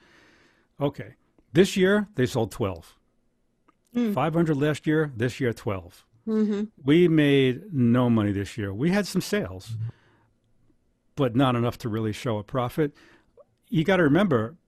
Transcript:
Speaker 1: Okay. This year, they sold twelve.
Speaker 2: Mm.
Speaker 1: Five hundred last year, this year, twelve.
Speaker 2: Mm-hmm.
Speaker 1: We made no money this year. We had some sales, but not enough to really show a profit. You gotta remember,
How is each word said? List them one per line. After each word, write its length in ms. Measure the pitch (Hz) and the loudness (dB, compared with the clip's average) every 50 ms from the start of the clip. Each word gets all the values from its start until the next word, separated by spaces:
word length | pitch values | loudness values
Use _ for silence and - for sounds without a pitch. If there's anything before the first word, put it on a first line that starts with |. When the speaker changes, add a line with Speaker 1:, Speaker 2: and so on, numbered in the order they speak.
| _ _ _ _ _ _ _ _ _ _ _ _ _ _ _ - | _ _ _ _ _ _ _ _ _ _ _ _ _ _ _ -4
Speaker 1:
Okay. 360 | 139 143 - - 104 - - _ _ _ _ _ _ _ | -4 -4 -4 -6 -14 -18 -20 _ _ _ _ _ _ _
This 240 | - 160 196 196 - | 2 2 2 4 2
year, 300 | 196 180 190 208 208 202 - - | 2 2 2 2 2 -2 -2 -2
they 120 | 131 127 | -2 -2
sold 260 | 120 - 120 113 101 | 0 0 -2 -4 -4
twelve. 440 | - - 113 95 90 - - - _ _ _ _ _ _ _ _ _ _ _ _ _ _ _ _ _ _ _ _ - | -4 -4 -4 -4 -4 -8 -14 -20 _ _ _ _ _ _ _ _ _ _ _ _ _ _ _ _ _ _ _ _ -4
Speaker 2:
Mm. 180 | 240 240 214 202 | -2 -2 0 0
Speaker 1:
Five 200 | - 147 165 156 | 0 0 0 0
hundred 220 | 170 170 156 151 135 | 0 0 0 0 0
last 280 | 147 151 147 - - | 0 -2 -2 -2 -2
year, 260 | 156 151 160 151 147 127 | 0 0 0 0 -2 -4
this 240 | 107 123 123 - - | -4 -4 -4 -2 -2
year, 120 | 131 117 | -4 -4
twelve. 540 | 110 - - 113 98 92 85 - - - _ _ _ _ - 220 | -4 -4 -6 -6 -6 -6 -8 -14 -20 -20 _ _ _ _ -6 -4
Speaker 2:
Mm-hmm. 360 | 220 220 214 208 202 202 214 214 _ - 135 | -2 0 0 0 -2 -4 -6 -8 _ -4 2
Speaker 1:
We 240 | 135 151 175 180 165 | 4 4 6 6 4
made 680 | 160 156 147 143 139 139 135 127 120 143 190 220 165 | 4 4 4 4 4 4 4 2 0 -4 -8 -6 -2
no 340 | 131 120 117 120 127 123 120 | 2 2 4 4 4 4 2
money 220 | 113 107 104 101 | 2 2 2 0
this 260 | 95 101 98 - - | 0 -2 -6 -6 -8
year. 160 | 110 101 98 | -8 -8 -6
We 180 | 95 110 147 175 | -4 -2 -2 0
had 160 | 190 214 196 - | 0 0 -2 -2
some 120 | - 180 | -4 -4
sales, 560 | - - 208 208 151 92 92 92 - - 113 110 113 117 - _ _ _ _ _ _ _ _ _ _ _ _ _ _ _ _ _ _ _ _ _ _ _ - | -4 -2 -4 -4 -4 -6 -10 -12 -12 -12 -10 -8 -8 -10 -10 _ _ _ _ _ _ _ _ _ _ _ _ _ _ _ _ _ _ _ _ _ _ _ -4
but 180 | - 139 120 107 | -2 -2 0 2
not 220 | 131 143 127 123 | 2 2 2 2
enough 200 | 117 120 117 - - | 0 -2 -2 -4 -6
to 100 | - 113 | -6 -6
really 240 | 104 113 110 107 | -4 -4 -4 -4
show 260 | 104 - - 127 107 104 | -6 -6 -4 -4 -4 -4
a 60 | 101 | -6
profit. 480 | - - 131 120 123 - 160 151 143 - _ _ _ _ _ _ _ _ - - _ _ _ _ - | -6 -4 -4 -4 -2 -2 -2 -4 -4 -4 _ _ _ _ _ _ _ _ -20 -20 _ _ _ _ -4
You 140 | 208 160 160 | -2 0 2
gotta 180 | 196 190 175 165 | 2 2 4 4
remember, 520 | 139 143 180 214 180 135 110 110 120 165 - _ | 4 4 4 4 2 2 0 -2 -4 -10 -14 _